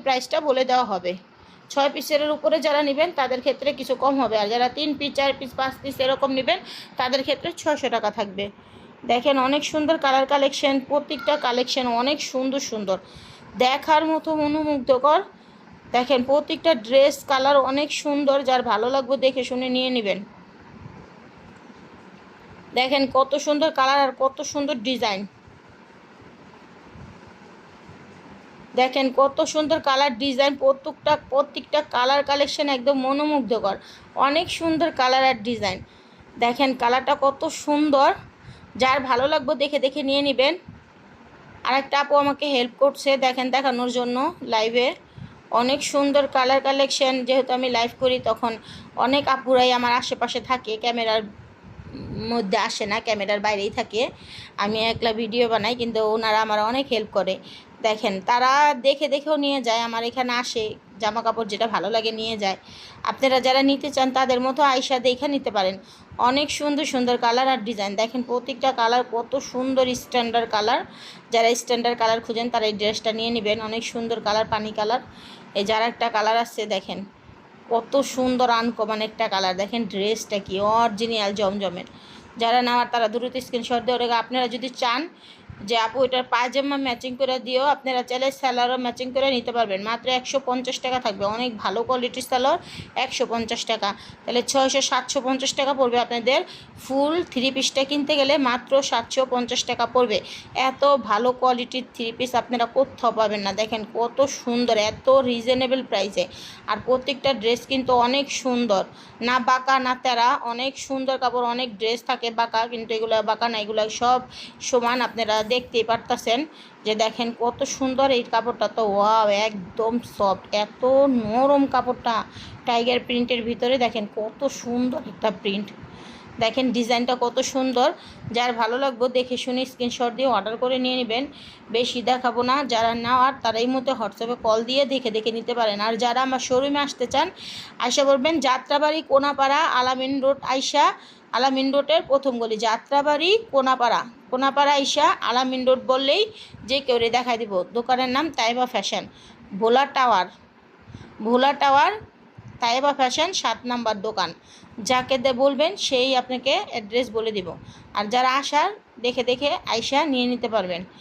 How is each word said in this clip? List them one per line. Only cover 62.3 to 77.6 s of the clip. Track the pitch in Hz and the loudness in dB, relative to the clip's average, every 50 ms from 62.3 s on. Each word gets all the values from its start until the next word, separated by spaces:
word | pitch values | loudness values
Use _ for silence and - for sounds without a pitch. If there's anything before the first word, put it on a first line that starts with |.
| 226 208 | -4 -2
যায়। | 208 190 185 - - - - - - - - - - - | -2 -2 -4 -4 -10 -20 -20 -20 -20 -20 -18 -8 -6 -6
আপনারা | 202 - 269 262 262 254 254 | -2 0 2 4 4 4 4
যারা | 262 254 269 269 277 | 4 4 4 4 4
নিতে | 277 277 294 285 - | 2 2 -2 -4 0
চান | 277 262 262 254 262 | 0 0 2 2 2
তাদের | 262 254 254 247 254 | 2 2 2 2 2
মতো | 262 254 302 285 277 | 0 2 4 4 4
আয়শা | 254 269 262 - 269 254 240 254 | 4 2 0 0 0 2 2 2
দেখে | 247 247 285 294 285 | 0 2 0 -2 -2
নিতে | 269 - 240 202 | 0 -2 -2 0
পারেন। | 202 190 185 196 190 - - - - - - - - 233 247 | 0 0 0 -2 -4 -14 -20 -20 -20 -20 -16 -4 0 2 2
অনেক | 262 285 302 285 - - | 2 2 0 -2 -4 -2
সুন্দর | 294 294 294 277 311 294 | -2 -2 0 0 -2 -2
সুন্দর | 277 247 247 240 240 240 240 | 0 0 2 2 0 2 2
কালার | 233 233 254 262 269 262 | 2 2 2 2 2 0
আর | 226 202 233 | 0 -2 -6
ডিজাইন। | 220 208 196 202 202 220 | -4 -4 -4 -4 -2 -2
দেখেন | 220 233 247 247 240 - | -2 -2 -2 -6 -4 -2
প্রত্যেকটা | 240 247 240 277 262 240 277 269 262 247 | -4 -4 -4 -6 -6 0 0 0 2 2
কালার | 226 226 240 247 247 - 220 | 2 2 2 2 0 0 -4
কত | 233 233 - 254 277 262 - | -6 -4 -4 -4 -6 -6 -4
সুন্দর | - 247 254 262 262 262 254 254 247 240 | -6 -4 -2 0 2 2 2 2 0 -4
স্ট্যান্ডার্ড | - - - 247 233 226 226 233 233 226 220 | -6 -2 -2 0 0 2 0 -2 0 0 -2
কালার, | 208 208 220 262 330 381 - - - - - - - - - | 0 2 2 0 0 -2 -6 -16 -20 -20 -20 -20 -20 -10 -2
যারা | 233 226 226 233 240 240 | 0 4 4 4 2 2
স্ট্যান্ডার্ড | - - 240 233 240 240 240 233 | 0 -2 -2 0 0 -2 0 2
কালার | 226 220 226 226 226 | 2 2 2 0 -2
খুঁজেন | - 220 226 233 247 240 | -6 -6 -4 -4 -2 0
তারা | 226 220 214 | 0 0 0
এই | 208 196 | 0 0
ড্রেসটা | 214 214 220 220 - 226 214 220 | -2 -2 -2 -2 -4 -4 -2 -2
নিয়ে | 226 226 233 | -2 -2 -2
নেবেন। | 226 202 208 214 226 220 214 | -2 0 -2 -2 -2 -2 -6
অনেক | 220 233 233 - | -6 -6 -6 -6
সুন্দর | - 233 233 226 233 220 220 | -8 -6 -4 -4 -4 -2 -2
কালার, | 208 208 220 220 - 226 | 0 0 0 0 0 -2
পানি | 208 214 214 208 220 | -4 -4 -6 -4 -2
কালার। | 208 214 240 269 - - - - - - - - - - - 202 | 0 0 0 -2 -2 -8 -20 -20 -20 -20 -20 -20 -18 -6 -4 -2
এই | 208 202 | 0 0
যার | 220 220 226 240 | 2 2 2 0
একটা | 233 - 233 233 226 | 0 -2 -4 -2 0
কালার | 214 208 220 226 233 233 | 0 2 2 2 2 0
আসছে | - - 233 208 208 196 | -2 -4 -8 -4 -2 -4
দেখেন | 196 - - 180 185 202 - - - - - - - - - - - | -4 -4 -6 -10 -10 -10 -14 -16 -20 -20 -20 -20 -20 -20 -20 -20 -20